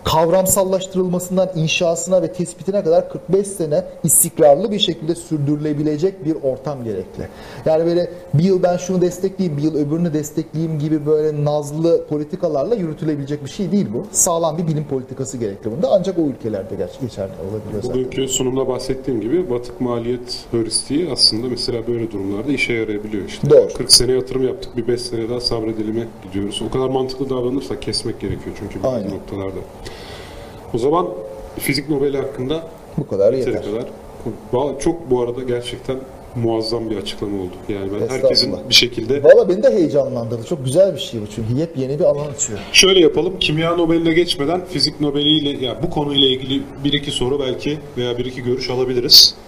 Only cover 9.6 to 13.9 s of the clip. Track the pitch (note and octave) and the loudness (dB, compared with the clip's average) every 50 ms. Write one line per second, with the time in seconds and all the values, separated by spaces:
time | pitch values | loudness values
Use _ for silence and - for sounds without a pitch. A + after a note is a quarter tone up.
9.6 | D3 D#3 D#3 D3 D3+ C#3+ D3+ E3 F3 F3 D3 D#3 D3 D3 - - D#3 - - D3+ | 0 0 2 2 0 0 2 0 0 0 0 -2 -4 -2 -4 -4 -6 -4 -4 -4
10.6 | E3 E3 D#3+ D3+ C#3+ D#3 D#3 D#3 C#3+ D3 D#3 D3+ D3+ D#3 D3+ D3 D3 D3 D3 D3+ | -2 -2 0 -2 0 0 0 0 2 2 2 4 4 2 0 2 0 2 2 0
11.6 | D3 C#3 D3 D#3 D#3+ E3+ E3+ D#3+ E3 - D#3 D3 D3+ D3 - F3+ F#3 E3+ D3+ C#3 | -2 -2 -4 0 4 4 4 4 2 0 -2 -2 -2 -4 -4 -2 -2 0 0 0
12.6 | C3+ F#3 A#3+ A3+ F3+ D#3+ D3+ - - D3+ D3+ C#3+ C#3 C3+ C#3+ - - C3+ - - | 2 2 0 0 0 -4 -4 -4 -2 -2 -2 -2 -2 -4 -6 -6 -6 -10 -6 -4
13.6 | G3+ E3+ F3 G#3 F3+ C3 | -2 0 2 2 2 0